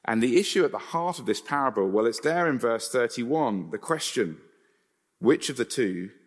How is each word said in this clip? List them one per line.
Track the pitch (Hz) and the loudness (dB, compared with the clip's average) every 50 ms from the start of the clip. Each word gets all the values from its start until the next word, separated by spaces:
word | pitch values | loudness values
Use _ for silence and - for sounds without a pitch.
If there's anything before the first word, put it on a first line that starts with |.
| _ | _
And | - 113 110 | -2 0 2
the | 117 127 123 | 2 4 4
issue | 175 202 - - 196 | 2 2 2 2 2
at | 170 139 | 2 2
the | - 104 - - | 0 -4 -8 -4
heart | - 165 170 175 - - | -4 -4 -2 -4 -6 -6
of | 120 | -2
this | 101 104 - | -2 -2 -2
parable, | - - 147 143 135 131 107 107 95 95 | -2 -4 -2 0 0 0 2 2 0 2
well, | 98 107 110 | 2 4 2
it's | 117 113 - | 2 0 0
there | - 151 165 175 175 165 | -2 0 2 2 2 2
in | 139 120 | 0 2
verse | 117 117 113 113 - - | 2 0 0 0 -2 -2
thirty-one, | - 131 120 113 - 127 120 120 151 160 151 120 104 95 85 80 | 0 0 0 0 -2 -4 -2 0 0 0 0 0 -2 -2 -4 -6
the | 107 107 | -8 -10
question, | - - 160 160 - - - 135 104 82 80 - - - _ _ _ _ _ _ _ _ _ _ _ _ _ _ | -2 -2 -2 -2 -2 -4 -2 -2 -2 -2 -4 -12 -18 -20 _ _ _ _ _ _ _ _ _ _ _ _ _ _
"Which | - 110 151 - - - | 4 4 4 4 0 -6
of | 139 | -4
the | 123 117 | -4 -4
two | - - - 120 98 92 87 90 95 - - _ | -4 0 0 0 0 0 -4 -8 -10 -12 -20 _